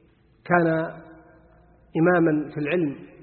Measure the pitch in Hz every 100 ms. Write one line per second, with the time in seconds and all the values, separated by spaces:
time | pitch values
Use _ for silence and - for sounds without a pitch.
0 | _ _ _ _ - 175 165 160 165 -
1 | - - - - _ _ _ _ _ 175
2 | 165 180 165 151 143 - 147 180 156 131
3 | - -